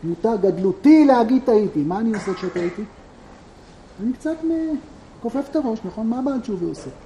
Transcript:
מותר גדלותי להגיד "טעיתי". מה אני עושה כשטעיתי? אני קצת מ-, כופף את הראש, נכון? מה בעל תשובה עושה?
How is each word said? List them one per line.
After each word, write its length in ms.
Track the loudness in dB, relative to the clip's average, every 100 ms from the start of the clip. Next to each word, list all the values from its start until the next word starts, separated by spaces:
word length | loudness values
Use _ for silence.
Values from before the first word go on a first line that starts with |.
מותר 320 | -6 -2 -2 0
גדלותי 680 | 0 0 -2 2 6 8 8
להגיד 360 | 6 4 2 4
"טעיתי". 380 | 2 2 -2
מה 160 | -2 -2
אני 140 | -2
עושה 200 | -4 -4
כשטעיתי? 500 | -6 -6 -4 -6 -6 -14 -14 -20 -20 -20 -20 -20 -20 -20 -20 -20 -8
אני 100 | -6
קצת 300 | -4 -4 -4
מ-, 320 | -2 -2 -2 -4 -8 -20 -20 -10
כופף 260 | -6 -6 -4
את 40 | -2
הראש, 240 | -2 -4 -8
נכון? 220 | -6 -4
מה 140 | -2
בעל 180 | -2 -4
תשובה 280 | -6 -6 -6
עושה? 220 | -6 -14 -18